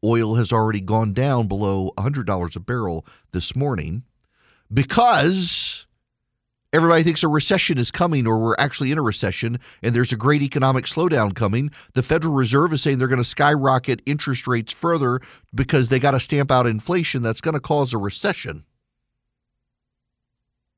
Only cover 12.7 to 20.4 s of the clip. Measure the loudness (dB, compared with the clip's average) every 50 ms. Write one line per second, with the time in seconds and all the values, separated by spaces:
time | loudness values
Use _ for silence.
12.7 | 0 0 0 0 0 0 0 0 0 0 0 -2 -2 0 2 2 2 2 2 2
13.7 | 2 2 0 -2 -4 -4 -2 -4 -4 -4 -2 -4 -4 -4 -2 -2 -2 -2 -2 -6
14.7 | -10 -6 -2 0 0 2 2 0 0 -2 -4 -10 -20 -20 _ _ -4 -4 -2 2
15.7 | 2 2 2 4 2 2 2 2 2 2 0 0 0 0 2 2 2 2 4 2
16.7 | 0 -2 -2 -2 -2 -2 0 -2 -4 -2 -2 -2 -4 -2 -2 -2 -2 -2 -2 -2
17.7 | 0 0 0 0 -2 -4 -4 -4 -6 -4 -4 -4 -4 -4 -6 -12 -12 -12 -14 _
18.7 | _ _ _ _ _ _ _ _ _ _ _ _ _ _ _ _ _ _ _ _
19.7 | _ _ _ _ _ _ _ _ _ _ _ _ _ _